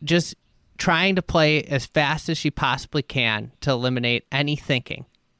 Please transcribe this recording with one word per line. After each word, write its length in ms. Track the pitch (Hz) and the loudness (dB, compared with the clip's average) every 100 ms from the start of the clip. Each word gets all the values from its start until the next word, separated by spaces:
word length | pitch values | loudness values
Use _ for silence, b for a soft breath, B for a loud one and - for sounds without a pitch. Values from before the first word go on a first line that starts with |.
just 320 | 151 170 - - _ _ _ - | 0 0 0 -6 _ _ _ -6
trying 380 | 185 165 190 185 | 0 2 2 0
to 60 | |
play 420 | - 165 151 151 | 2 4 4 2
as 220 | - 139 - | 0 -4 -2
fast 420 | 156 143 151 - | 0 0 0 -4
as 100 | 160 | -2
she 140 | 151 | -2
possibly 500 | - 135 127 - 151 | -2 -2 -2 -4 -6
can 500 | - 135 117 107 117 - | -4 -2 0 0 -6 -6
to 100 | 147 | -2
eliminate 540 | 123 127 127 120 120 - | 0 0 0 0 -2 -2
any 240 | 135 147 147 | -2 -2 -2
thinking. 480 | - 127 - - - _ _ | -2 -4 -4 -12 -16 _ _